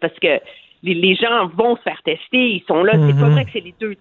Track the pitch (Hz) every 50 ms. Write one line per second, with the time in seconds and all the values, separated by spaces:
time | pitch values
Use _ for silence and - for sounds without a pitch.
0 | - 160 - - - 170 143 - - - - - _ _ _ _ - 180 180 165
1 | 175 190 180 - 226 233 233 233 190 170 160 175 220 240 233 - - 180 156 -
2 | _ - 151 - - - - 247 254 240 208 175 - - 156 160 180 190 - 156
3 | 151 143 139 139 143 147 151 143 120 92 - 220 170 180 175 _ 220 214 202 -